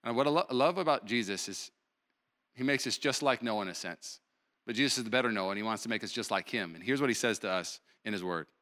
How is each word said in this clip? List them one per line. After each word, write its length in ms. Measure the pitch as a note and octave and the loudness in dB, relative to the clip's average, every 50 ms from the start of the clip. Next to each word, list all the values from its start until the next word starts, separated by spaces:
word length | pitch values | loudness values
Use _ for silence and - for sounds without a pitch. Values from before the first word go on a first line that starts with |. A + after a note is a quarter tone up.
And 140 | - A#2 A#2 | -2 0 2
what 100 | A#2+ C#3 | 4 4
I 40 | D3 | 4
lo-, 160 | D3 E3 - - | 4 2 2 2
love 280 | C3 B2 C3+ E3 F3+ F#3+ | 2 4 4 4 4 2
about 280 | F3+ D#3 D3 A#2 - | 2 2 2 2 0
Jesus 420 | G2+ A#2 A#2+ G#2+ F#2 G2+ F2+ - - | 0 0 0 2 0 -2 -4 -4 -6
is 220 | F#2+ - - - _ _ _ _ _ _ _ _ _ _ _ _ _ _ _ _ _ | -8 -10 -10 -12 _ _ _ _ _ _ _ _ _ _ _ _ _ _ _ _ _
he 100 | B2 B2+ | -4 0
makes 240 | C#3 C#3+ C3+ - C3 | 0 2 2 0 -2
us 100 | A2 - | -4 0
just 240 | - C#3+ C3 - | 0 0 0 2
like 180 | D3 C#3 B2+ A2+ | 2 2 2 2
Noah 220 | A#2+ A#2 A2 G#2+ | 0 -2 0 0
in 60 | G2+ F#2 | -2 -4
a 60 | F2 | -6
sense. 440 | - - F2+ E2+ - - - - - _ _ _ _ _ _ _ _ _ | -6 -8 -8 -10 -10 -12 -16 -16 -16 _ _ _ _ _ _ _ _ _
But 80 | - A#2 | -6 0
Jesus 240 | A2+ C#3 C3+ - C3 | 2 2 2 2 0
is 60 | A#2+ | 0
the 60 | A2 | 2
better 200 | A2 B2+ B2 A#2+ | 2 2 4 4
Noah, 200 | A2 G2+ F#2 F#2+ | 2 2 0 0
and 80 | G2 G2+ | -2 -2
he 40 | |
wants 220 | G#2+ A2 A2 G#2 - | -2 -2 -2 -2 -2
to 40 | A2+ | -2
make 140 | A2+ G#2 | -2 -2
us 80 | - F#2+ | -2 -4
just 220 | - B2 G#2+ - | -4 -4 -2 0
like 160 | G#2+ F#2+ F2+ - | 0 -2 0 -2
him. 260 | - A2+ G2 E2+ D#2+ | -2 -2 -2 -4 -6
And 80 | E2 | -8
here's 180 | F2 A2+ C3+ C#3 | -2 0 0 2
what 80 | C#3+ C3 | 2 2
he 60 | A2 | 2
says 240 | - - A#2+ G#2+ - | 2 2 0 0 0
to 100 | - G2+ | 0 -2
us 280 | F#2 F#2 E2+ - - - _ _ _ _ _ | 0 0 -2 -4 -10 -12 _ _ _ _ _
in 80 | A2 | -4
his 120 | G#2 F#2+ F2+ | -4 -2 -2
word. 240 | F2+ F2 E2 D2+ _ _ _ | -2 -4 -4 -6 _ _ _